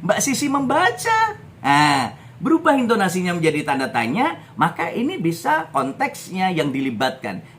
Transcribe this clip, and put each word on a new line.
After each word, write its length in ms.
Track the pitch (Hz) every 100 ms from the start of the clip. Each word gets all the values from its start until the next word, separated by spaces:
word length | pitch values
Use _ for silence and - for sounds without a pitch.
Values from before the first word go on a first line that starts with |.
Mbak 180 | 165 208
Sisi 260 | - 262 285
membaca? 880 | 269 269 294 370 480 - 453 440 415 - -
Nah, 540 | - 143 147 143 123 - - -
berubah 340 | - 320 320 277
intonasinya 640 | 240 226 196 180 180 175
menjadi 260 | 160 147
tanda 240 | 147 135 131
tanya, 540 | 120 113 147 277 - - -
maka 320 | 160 170 165
ini 320 | 196 247 359
bisa 480 | 165 165 269 311 320
konteksnya 800 | - 135 135 277 - - 185 185
yang 220 | 170 147
dilibatkan. 720 | 135 135 117 131 - 113 95 -